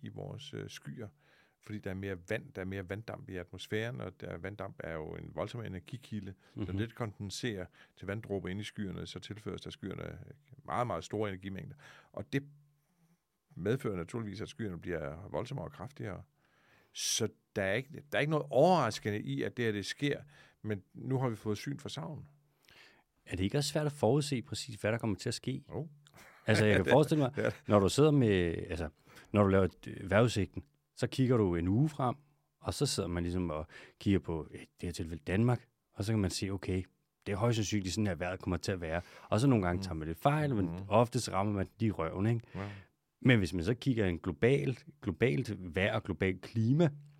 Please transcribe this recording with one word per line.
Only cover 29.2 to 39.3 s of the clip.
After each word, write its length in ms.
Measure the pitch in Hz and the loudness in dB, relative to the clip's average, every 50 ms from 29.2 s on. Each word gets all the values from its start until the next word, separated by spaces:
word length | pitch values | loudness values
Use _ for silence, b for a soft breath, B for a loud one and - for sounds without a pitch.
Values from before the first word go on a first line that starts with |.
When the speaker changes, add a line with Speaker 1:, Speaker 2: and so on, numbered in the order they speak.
| B B - | B B 4
Speaker 2:
når 100 | 101 101 | 6 6
du 60 | 98 | 8
laver 160 | 95 95 95 | 8 6 6
et, 240 | 90 - - - - | 4 2 -4 -14 -12
øh, 220 | - - - 90 | -12 -10 -4 4
vejrudsigten, 540 | 95 104 123 120 - 107 92 - - 95 - _ _ _ _ _ _ | 6 6 6 6 4 2 -2 -2 -4 -12 -14 _ _ _ _ _ _
så 100 | - 131 | -4 -4
kigger 300 | 113 - - 131 120 131 | -4 2 2 4 4 6
du 200 | 113 104 90 87 | 6 6 4 4
en 120 | 85 85 92 | 2 2 4
uge 200 | 101 120 151 156 | 4 4 4 2
frem, 280 | - - 135 123 - - _ _ _ _ _ _ _ _ | 2 0 -2 -2 -2 -4 _ _ _ _ _ _ _ _
og 140 | - - - | -6 -6 -2
så 120 | - 147 | 0 0
sidder 220 | 139 - - 92 87 | 0 0 -2 -2 -2
man 140 | 87 87 87 | -2 -2 -2
ligesom 280 | 87 87 92 90 82 | -2 -2 -2 -2 -2
og 160 | 76 76 80 B B B B B B B | -4 -6 -6 B B B B B B B
kigger 180 | - 104 98 90 | 2 4 4 4
på, 280 | - - 82 80 73 - | 2 0 -6 -6 -6 -8
øh, 80 | - - | -12 -16
det 60 | - - _ _ - | -18 -18 _ _ -10
her 80 | 87 - | -8 -6
tilfælde 300 | - 85 80 85 78 - | -6 -8 -8 -8 -8 -4
Danmark, 400 | - 90 101 117 123 123 - - _ _ _ _ _ _ | 0 2 4 4 4 2 0 -4 _ _ _ _ _ _
og 120 | - 101 | -6 -2
så 80 | 107 113 | 0 2
kan 60 | 107 | 2
man 100 | 95 87 | 2 2
sige, 220 | - - 107 95 101 | 0 -2 -4 -4 -4
"Okay, 300 | 95 - - 92 92 92 - _ _ _ _ _ _ - | -6 -4 -2 -2 -2 -2 -4 _ _ _ _ _ _ -6
det 60 | 98 101 | -6 -2
er 40 | |
højst 200 | 90 117 120 117 | 0 2 2 2
sandsynligt, 380 | 113 104 - 107 104 95 92 85 | 2 0 0 0 -2 -2 -2 -2
sådan 120 | 110 107 | 0 0
her 80 | 101 87 | 0 -2
vejret 260 | 73 90 90 92 92 | -2 -4 -6 -6 -4
kommer 160 | - - 90 | -2 -2 -2
til 160 | 85 - - 98 | -2 0 -2 -4
at 80 | 85 | -4
være." 200 | 87 80 80 87 - B B B B B | -4 -4 -4 -4 -4 B B B B B